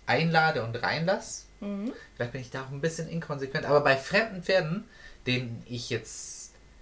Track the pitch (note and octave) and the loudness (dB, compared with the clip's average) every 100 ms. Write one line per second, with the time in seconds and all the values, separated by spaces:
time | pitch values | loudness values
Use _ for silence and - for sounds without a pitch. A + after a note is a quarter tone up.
0 | - B2 E3 E3 D#3+ C3 A2+ A#2 F2+ C3 | 0 4 6 6 4 2 -2 -2 0 0
1 | E3 G3+ - - - - G3+ G3+ A3 G#4+ | 2 0 -2 -12 -14 -12 -8 -6 -6 -8
2 | - - A#2+ C3 B2 C3+ C3 C#3 D#3+ D#3+ | -12 -6 -6 -6 -8 -8 -8 -4 -2 -2
3 | D#3+ E3 D#3+ C#3 C3+ D#3 B2 D3 C#3+ C3+ | -4 -6 -4 -4 -2 -2 4 6 6 2
4 | - G3 A3+ F#3+ E3+ F#3+ D#3 G3 - - | 4 2 2 -2 2 2 4 -2 -6 -18
5 | - - - B2+ B2 A#2 - A#2+ - A2 | -20 -10 -2 -2 -2 -8 -10 -8 -4 -4
6 | - - - - - - - - | -4 -8 -8 -10 -14 -20 -20 -20